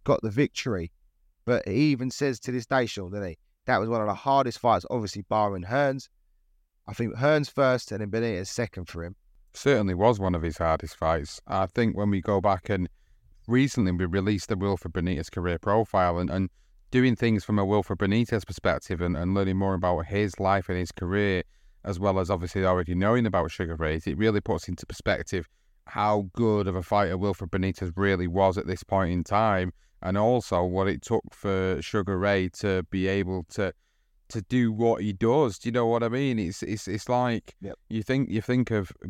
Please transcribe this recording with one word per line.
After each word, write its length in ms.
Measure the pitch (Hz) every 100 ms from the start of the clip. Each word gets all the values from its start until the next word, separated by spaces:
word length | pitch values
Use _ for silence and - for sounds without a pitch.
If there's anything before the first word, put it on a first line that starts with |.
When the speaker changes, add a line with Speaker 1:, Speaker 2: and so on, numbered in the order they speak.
Speaker 1:
got 160 | - 113
the 80 | 110
victory, 600 | 104 143 - 127 95 85 - _ _ _ _
but 220 | - 120 -
he 240 | 104 151
even 200 | 131 127
says 280 | - 143 117
to 120 | -
this 140 | 123 113
day, 200 | 135 117
Sean, 260 | - 90
doesn't 160 | 101 95
he? 100 | 80 _ _ -
That 120 | 117
was 100 | 110
one 120 | 117
of 60 | 107
the 80 |
hardest 440 | 98 139 139 131 -
fights, 260 | 120 98 -
obviously 320 | 120 104 101
barring 420 | - 107 104 95
Hearns. 440 | 90 131 143 135 - _ _ _ _ _ _ _ -
I 60 |
think 220 | 98 117
Hearns 360 | 113 139 151 143
first 420 | - 135 127 -
and 80 | 101
then 100 | 104
Benitez 380 | 110 117 92 95
second 380 | - 117 - 85
for 180 | 87
him. 120 | 85 101 _ _ _
Speaker 2:
Certainly 400 | - 139 127 101
was 260 | 87 110 104
one 140 | 95
of 80 | 85
his 160 | 82 76
hardest 380 | 82 78 85 -
fights. 440 | 80 80 76 - -
I 200 | 95 95
think 300 | - 113 -
when 140 | 104
we 100 | 98
go 200 | 98 101
back 280 | 101 95 -
and 200 | 98 90 - _ _ _ - -
recently 460 | 123 139 - 95
we 120 | 87
released 440 | 90 98 98 101 -
the 80 | 98
Wilfred 360 | 101 95 82
Benitez 380 | 90 87 73 80
career 280 | - 90 82
profile 600 | 101 107 107 98 87 85
and, 120 | 90
and 200 | 90 95 - _ _ _
doing 260 | 127 127 113
things 280 | 117 107
from 140 | - 104
a 60 |
Wilfred 340 | 98 104 92 95
Benitez 480 | 98 107 117 110 -
perspective 540 | - 98 76 - 87
and, 160 | 87 85
and 180 | 87
learning 220 | 98 95 95
more 180 | 98
about 320 | 92 90 85 85
his 320 | 101 104 -
life 280 | 95 98 92
and 100 | 90
his 140 | 87
career, 520 | - 87 101 101 92 - _ - -
as 140 | - 87
well 200 | 98 95
as 120 | 90
obviously 340 | 95 90 98
already 300 | 92 90 85
knowing 320 | 90 101 123 113
about 240 | 90 78
Sugar 260 | - 85 80
Ray, 240 | 78 80
it 140 | - 71
really 220 | 110 104
puts 280 | - 87 -
into 180 | 87 -
perspective 600 | - - 95 - 95 - _ _ _ -
how 420 | - 104 104 98
good 360 | - 117 104 98
of 80 | 92
a 60 |
fighter 360 | 87 104 95 92
Wilfred 320 | 101 95 95
Benitez 420 | 95 92 - 90 82
really 320 | 98 92 90
was 280 | 90 95 92
at 120 | -
this 160 | 92
point 280 | - 98 87
in 120 | 87
time, 480 | 82 101 110 95 92 - _ _
and 160 | 92 98
also 460 | 110 123 - 90
what 240 | 90 90 98
it 160 | 87
took 220 | - 113 -
for 480 | - 104 95 92 92
Sugar 380 | - 107 95 92
Ray 300 | 101 101 92
to 340 | - 104 92 85
be 180 | 95 95
able 340 | 98 90 92 82
to, 220 | - 95 - _ _ _ _ _
to 140 | 113
do 280 | 95 127 117
what 320 | 110 117 110
he 100 | 104
does. 460 | 95 117 139 131 92
Do 100 | -
you 40 |
know 140 | 120 117
what 180 | 117
I 40 | 117
mean? 300 | 123 139 113
It's, 240 | 104 -
it's, 240 | - 107 -
it's 220 | 104 -
like 480 | 123 123 113 - -
Speaker 1:
Yep. 160 | 98 - _
Speaker 2:
you 140 | 110
think, 260 | 107 131 135
you 100 | 107
think 300 | - 127 117
of 220 | 110 92 - 95